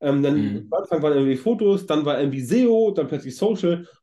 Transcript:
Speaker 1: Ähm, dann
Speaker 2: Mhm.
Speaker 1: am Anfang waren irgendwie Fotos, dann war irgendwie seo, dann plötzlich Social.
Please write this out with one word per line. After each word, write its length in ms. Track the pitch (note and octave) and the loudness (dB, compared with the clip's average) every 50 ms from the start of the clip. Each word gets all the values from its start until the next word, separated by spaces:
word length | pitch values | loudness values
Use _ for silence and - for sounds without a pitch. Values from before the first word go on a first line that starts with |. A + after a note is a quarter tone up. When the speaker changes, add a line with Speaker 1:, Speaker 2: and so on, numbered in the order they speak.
Speaker 1:
Ähm, 200 | D3+ C#3+ C#3 C#3 | -2 0 0 2
dann 140 | C#3+ C#3 D3 | 2 2 2
Speaker 2:
Mhm. 320 | D3+ C#3+ - G3+ - - - | 0 0 -2 -4 -6 -6 -6
Speaker 1:
am 120 | D#3+ F3 | -6 -6
Anfang 200 | - - F3 D#3 | -4 -2 -4 -2
waren 120 | D3 D3+ C#3+ | 0 0 2
irgendwie 240 | C#3 C#3 C#3 C3+ C3 | 2 2 2 0 0
Fotos, 480 | - A3 A#3+ - G#3+ G3+ G3 F#3+ F#3+ | 0 -2 0 2 2 2 2 2 0
dann 200 | - D#3 D3+ D3 | 0 -2 0 0
war 140 | D3 C#3+ B2+ | 0 -2 0
irgendwie 220 | C#3+ C#3 C3 C3+ | -2 -2 -2 -4
seo, 500 | B2+ A#2+ F3+ B3 B3+ A#3 A3+ A3 A3+ G#3 | -4 0 2 2 4 4 4 4 2 2
dann 160 | G3 E3+ D3+ C#3 | 0 -2 -2 -2
plötzlich 300 | D#3 C3+ - C3 B2 - | -4 -6 -8 -10 -6 -2
Social. 500 | G3 A3 G#3+ - - E3+ E3+ E3+ F3 - - _ | 0 0 0 0 0 0 0 -2 -4 -12 -20 _